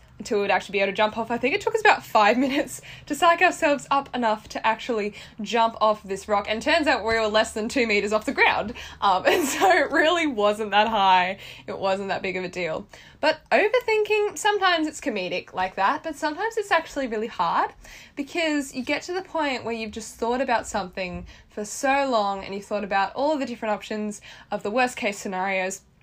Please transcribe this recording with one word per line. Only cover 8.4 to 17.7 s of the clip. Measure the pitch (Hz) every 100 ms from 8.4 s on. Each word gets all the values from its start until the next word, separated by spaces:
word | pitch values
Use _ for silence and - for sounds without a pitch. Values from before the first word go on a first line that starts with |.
| - - 208 - - -
Um, | 202 185
<laughs> | -
and | 381 277
so | - 381
it | 339 277
really | 349 311 349 302
wasn't | 214 208 208 214
that | 202 220
high. | 220 190 185 180 202 - - -
It | -
wasn't | 196 196 196
that | 180
big | 196 185
of |
a | 180
deal. | 180 165 156 208 - - -
But | 302 - -
overthinking, | 240 415 494 453 427 427 427 415 -
sometimes | 415 415 381 339 311
it's | -
comedic | 277 202 180 180 -
like | 185 185 -
that, | 196 302
but | 330 302
sometimes | 311 311 453 453
it's | 403
actually | 339 330 285 254
really | 214 220
hard | - 170 247 427